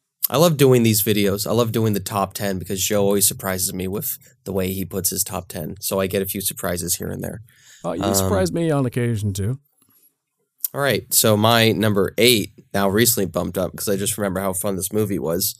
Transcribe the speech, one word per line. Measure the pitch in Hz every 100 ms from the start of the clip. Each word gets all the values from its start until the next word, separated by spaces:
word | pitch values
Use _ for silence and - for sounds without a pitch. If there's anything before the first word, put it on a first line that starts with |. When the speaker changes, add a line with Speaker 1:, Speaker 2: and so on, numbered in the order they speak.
| _ _ -
Speaker 1:
I | 131
love | 175 143
doing | 135 127
these | 113 107
videos. | 113 104 101 101 104
I |
love | 110 117
doing | 113 110
the | 101
top | 98 104 95
ten | - 101 95
because | 90 98
Joe | - 104
always | 101 101 95
surprises | - 98 92 92
me | 92 92
with | 98 - - - _
the | -
way | 95 92
he | 95
puts | 92 98 87
his | 92
top | - 92 92
ten. | - 80 95
So | - 98
I | 95
get | 98
a | 98
few | 101
surprises | 92 - 95 90 87 -
here | 90
and | 95
there. | 90 110 - _ - -
Speaker 2:
Oh, | -
you | 170
Speaker 1:
Um, | 196
Speaker 2:
surprise | 196 190 196 185
me | 170 165
on | 143 127
occasion, | 123 120 113 104
too. | 98 98 135 _ _ _ _ _ _ _ _ _ _ -
Speaker 1:
All | 131
right. | 139 101 -
So | - 117 107
my | 110 117 113
number | 98 110 101 92 -
eight, | 117 117 92 - -
now | 101 98
recently | 98 117 110 95
bumped | 85 90 92
up | 90
'cause | - -
I | 98
just | 98 -
remember | 101 92
how | 98
fun | 92 104 95
this | -
movie | 107 107 95
was, | 67 87 - -